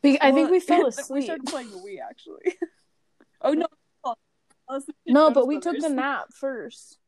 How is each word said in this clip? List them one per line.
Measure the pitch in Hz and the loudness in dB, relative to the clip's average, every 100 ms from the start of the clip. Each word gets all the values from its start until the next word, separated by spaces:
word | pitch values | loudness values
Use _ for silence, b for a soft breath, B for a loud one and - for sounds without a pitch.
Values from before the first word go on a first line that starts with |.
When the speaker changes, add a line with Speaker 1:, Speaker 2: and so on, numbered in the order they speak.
Speaker 1:
Be-, | 285 277 | 4 4
I | 285 | 4
think | 269 320 | 4 4
Speaker 2:
Well, | |
Speaker 1:
we | 359 | 2
fell | 349 349 | 2 2
Speaker 2:
<laughs> | 539 | 2
we | |
started | 254 | -2
Speaker 1:
asleep. | - 269 320 320 262 | -8 -6 -6 -8 -8
Speaker 2:
playing | 302 240 | -10 -12
the | 190 | -16
Wii, | 196 180 113 | -16 -14 -16
actually. | - - - - - | -18 -20 -8 -8 -6
<laughs> | 339 _ _ _ _ _ _ _ | -12 _ _ _ _ _ _ _
Oh, | 262 | -2
no. | 320 339 _ _ _ 269 | 0 -4 _ _ _ -10
We | 233 _ _ _ _ - | -10 _ _ _ _ -12
fell | 269 | -12
asleep | 277 - - | -12 -16 2
to | |
Speaker 1:
No, | 262 311 | 6 6
Speaker 2:
Jonas | |
Speaker 1:
but | 262 254 | 4 2
we | 294 | -2
took | 339 294 | -4 -4
the | |
Speaker 2:
Brothers. | 311 262 | -2 -2
Speaker 1:
nap | 269 262 - | -4 -6 -10
first. | - 269 247 196 - - _ | -10 -8 -8 -12 -16 -20 _